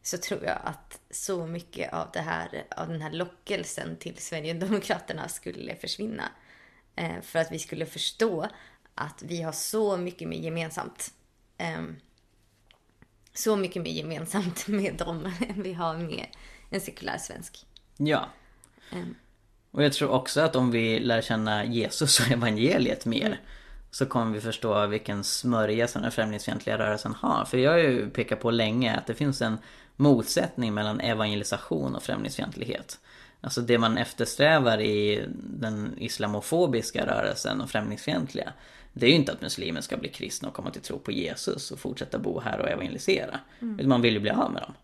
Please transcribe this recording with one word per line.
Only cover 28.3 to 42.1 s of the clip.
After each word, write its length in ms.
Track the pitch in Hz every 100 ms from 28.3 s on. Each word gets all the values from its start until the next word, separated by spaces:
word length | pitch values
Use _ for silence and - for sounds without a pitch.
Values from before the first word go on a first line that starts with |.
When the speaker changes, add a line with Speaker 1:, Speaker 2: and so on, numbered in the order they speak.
| 110
Speaker 2:
på 120 | 117
länge 440 | 117 107 117 123 113
att 100 | -
det 60 | 113
finns 260 | 147 135
en 160 | 117 110 - - - -
motsättning 800 | 143 123 113 - - - 117
mellan 260 | 104 107 107
evangelisation 960 | 117 110 107 104 104 - - 80 67 -
och 80 |
främlingsfientlighet. 960 | - - - - - - 110 - - - _ - - _
Alltså, 200 | 120 -
det 160 | 120 117
man 200 | 113 110
eftersträvar 840 | 113 - 117 - 147 160 123 107
i 440 | 110 104 104 104 - -
den 520 | - - 113 107 107 -
islamofobiska 1080 | 110 - 107 104 - 165 175 117 - - -
rörelsen 560 | - - - - -
och 80 | -
främlingsfientliga, 840 | 110 107 107 - - 147 - - - - - -
det 120 | - 120
är 40 |
ju 60 | 160
inte 160 | 135
att 100 | -
muslimer 400 | 80 - 92 80
ska 160 | - -
bli 120 | -
kristna 380 | - - - -
och 60 |
komma 160 | - -
till 100 | -
tro 180 | - 139
på 120 | -
Jesus 600 | - - - - - -
och 80 | -
fortsätta 400 | - - -